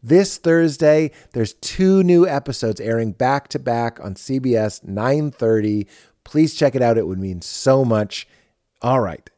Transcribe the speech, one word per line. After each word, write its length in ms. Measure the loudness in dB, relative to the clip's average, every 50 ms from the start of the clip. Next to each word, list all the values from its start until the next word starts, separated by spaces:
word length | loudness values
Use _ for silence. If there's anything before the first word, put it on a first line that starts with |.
| 0
This 340 | 4 4 4 4 2 -4
Thursday, 720 | -4 _ 2 2 4 2 2 0 2 2 4 4 4 2 -2 _ -12 _ _ -4
there's 220 | -4 -4 -4 -4
two 480 | _ -12 -10 -2 0 2 4 4 4 4
new 260 | 4 6 4 4 4
episodes 540 | 2 -4 -4 -6 -8 -4 -4 -4 -4 -4 -4
airing 300 | -4 -2 -2 -2 -4 -4
back 360 | _ 0 0 0 -2 -4 _
to 100 | -10 -6
back 400 | -4 -2 -2 -2 -2 -4 -6 -8
on 160 | -12 -12 -12
C 240 | -12 -8 -6 -6 -4
B 160 | -2 0 0
S, 300 | 0 0 -2 -6 -8 _
nine 460 | -10 -8 -4 -2 0 0 0 -2 -4
thirty. 560 | -6 _ 0 0 2 2 0 0 -2 -2 -4 _ _ _ _ _ _ _ _
Please 300 | -6 0 0 0 0 0
check 200 | 0 -2 0 0
it 80 | 2 2
out. 160 | 2 2 2
It 80 | 0
would 120 | -2 -4 -6
mean 220 | -6 -8 -8 -10
so 420 | -12 -12 -12 -4 0 2 2 2 2
much. 460 | 2 0 0 -2 -4 -8 -14 -16 _ _ _ _ _ _ _ _ _ _ _ -4
All 180 | -2 0 0
right. 300 | -2 -4 -8 -12 _ -20 _